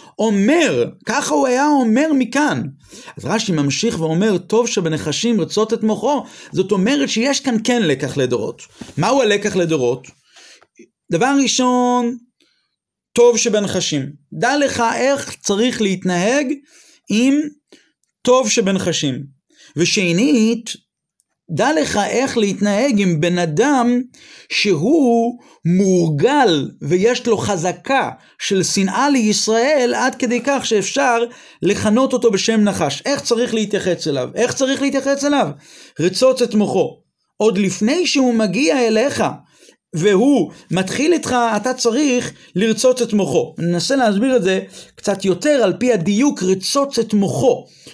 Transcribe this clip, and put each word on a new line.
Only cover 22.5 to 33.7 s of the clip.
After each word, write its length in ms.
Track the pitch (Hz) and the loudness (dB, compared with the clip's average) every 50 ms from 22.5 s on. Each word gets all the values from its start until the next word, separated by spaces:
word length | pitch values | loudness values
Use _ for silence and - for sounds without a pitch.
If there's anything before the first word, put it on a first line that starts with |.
| 185 190 202 208 202 208 262 285 226 202 | 0 0 -2 0 0 0 0 2 2 2
עם 200 | 202 180 170 147 | 2 2 0 0
בן 180 | 170 175 180 175 | 0 0 0 0
אדם 600 | 175 160 147 165 247 294 285 254 233 240 247 247 254 - _ - - - - - - - | -2 0 0 0 2 2 2 2 2 2 0 0 -2 -6 _ -20 -20 -20 -20 -20 -12 -8
שהוא 880 | - - - 208 180 139 160 240 320 330 269 240 233 233 233 240 240 - - - _ _ - | -4 -2 0 0 0 2 2 2 2 4 4 4 2 2 0 -2 -4 -8 -14 -20 _ _ -2
מורגל 1080 | 165 175 190 202 190 185 180 170 160 151 139 170 247 294 294 254 202 165 143 131 - - - | 0 2 4 4 4 4 4 2 2 2 2 2 2 4 4 4 4 2 0 -2 -6 -8 -10
ויש 440 | - 139 175 185 196 233 247 240 233 | -4 -2 0 2 2 2 0 0 0
לו 100 | 240 220 | 0 0
חזקה 760 | 165 143 - 202 165 165 180 175 - - - 277 262 185 117 - - _ _ _ _ | 0 0 -2 -2 -2 -2 -4 -4 -6 -4 -2 -2 0 -2 -2 -6 -12 _ _ _ _
של 240 | - - 202 190 | -4 -2 0 0
שנאה 480 | 160 - - 196 190 190 190 214 269 294 | 0 0 0 -2 -2 0 0 0 0 2
לישראל 840 | 285 254 214 214 208 - - 214 220 226 240 285 311 277 247 240 240 | 2 2 2 2 0 0 0 0 0 2 2 2 2 2 2 0 0
עד 180 | 220 240 262 254 | 0 -2 -2 -2
כדי 260 | - 262 220 247 233 240 | -2 -2 -2 -2 -2 0
כך 220 | 277 277 254 - | -2 -2 -2 0
שאפשר 580 | - 226 202 - - - 269 277 254 233 233 233 233 - - - - - _ | 0 0 0 0 -2 -2 0 0 0 0 0 -2 -4 -6 -12 -20 -20 -10 _
לכנות 500 | 160 185 202 - 220 214 208 247 269 262 | -2 -2 -2 0 0 2 2 2 2 2
אותו 180 | 254 240 247 233 | 0 2 2 2
בשם 300 | 196 190 - 220 226 220 | 2 2 0 0 2 2
נחש. 420 | 208 202 185 185 165 139 - - - | 2 2 0 0 -2 -4 -4 -4 -4
איך 140 | 269 285 - | -4 -4 -4
צריך 340 | - - 240 220 247 - 226 | -2 -2 0 0 0 0 -2
להתייחס 540 | 220 208 208 | -2 -2 -2